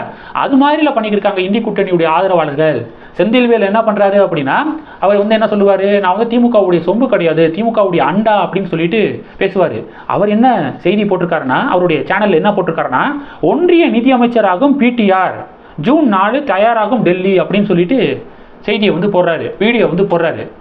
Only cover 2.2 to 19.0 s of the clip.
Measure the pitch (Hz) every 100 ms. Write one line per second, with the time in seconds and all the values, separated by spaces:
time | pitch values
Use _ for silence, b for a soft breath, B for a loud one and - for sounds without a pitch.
2.2 | 190 175 151 143 156 127 113 B B -
3.2 | 214 254 240 226 196 220 220 208 196 202
4.2 | 185 156 135 196 311 - B B 185 202
5.2 | 214 220 214 208 196 190 196 202 180 196
6.2 | 233 240 240 220 185 170 180 214 262 190
7.2 | 165 156 165 170 233 226 196 165 135 196
8.2 | 220 208 175 196 180 160 170 220 156 117
9.2 | B - 190 190 160 110 - B - 135
10.2 | 208 214 254 214 135 - 175 208 208 180
11.2 | 175 160 131 147 247 185 180 147 - 190
12.2 | 208 160 208 202 170 160 139 131 226 294
13.2 | B B 156 254 359 339 294 226 262 247
14.2 | 240 240 196 180 285 277 240 240 202 185
15.2 | 170 113 - - B - 180 320 269 190
16.2 | 208 269 285 185 220 226 208 240 170 180
17.2 | 190 180 156 196 202 170 175 254 156 123
18.2 | - B B B - 220 202 160